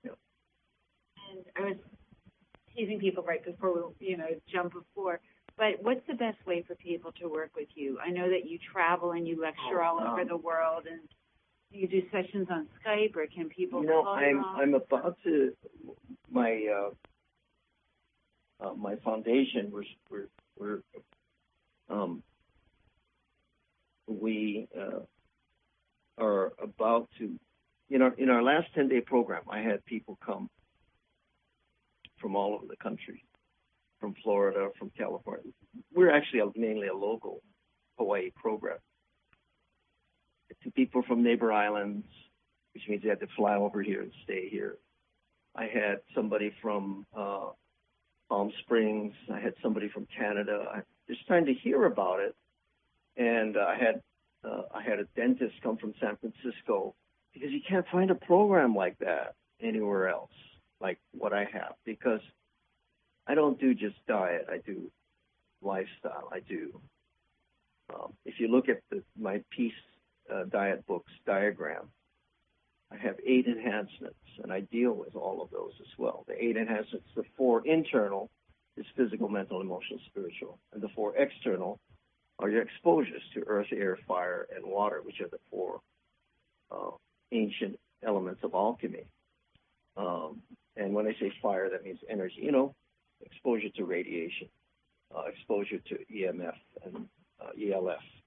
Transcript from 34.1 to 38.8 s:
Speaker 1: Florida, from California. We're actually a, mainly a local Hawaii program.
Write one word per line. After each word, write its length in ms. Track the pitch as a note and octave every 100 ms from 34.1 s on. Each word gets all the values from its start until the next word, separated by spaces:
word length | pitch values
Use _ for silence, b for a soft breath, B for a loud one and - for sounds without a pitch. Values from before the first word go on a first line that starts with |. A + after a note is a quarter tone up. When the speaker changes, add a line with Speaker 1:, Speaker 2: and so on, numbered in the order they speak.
| F#2
Speaker 1:
Florida, 460 | A2 G2+ G2 G2 G2 -
from 120 | G2+ -
California. 540 | G2+ - - G2 - - _ B3 -
We're 180 | F3 F3+
actually 280 | D3 D3 B2
a, 80 | G#2 A2+
mainly 320 | A2+ A2 G2+
a 80 | F#2+
local 460 | G2+ A2+ G2+ - _ _ _ _ _ -
Hawaii 340 | G#2+ G2+ F#2
program. 460 | - A2+ G#2+ - E2